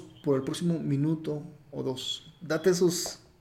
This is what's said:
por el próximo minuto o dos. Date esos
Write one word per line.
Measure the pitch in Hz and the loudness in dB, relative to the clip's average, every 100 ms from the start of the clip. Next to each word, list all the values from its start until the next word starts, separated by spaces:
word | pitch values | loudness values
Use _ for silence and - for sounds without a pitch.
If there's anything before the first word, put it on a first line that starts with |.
| - - | -10 -6
por | 147 135 | 0 2
el | |
próximo | 135 156 175 165 | 0 -2 0 0
minuto | 147 139 151 160 156 151 - - - | 0 2 2 0 -4 -8 -8 -18 -14
o | 139 | -6
dos. | 131 127 - - - - | -4 -4 -6 -8 -10 -16
Date | 143 156 185 | -4 2 2
esos | 175 180 175 - - - _ | 6 4 2 -6 -10 -20 _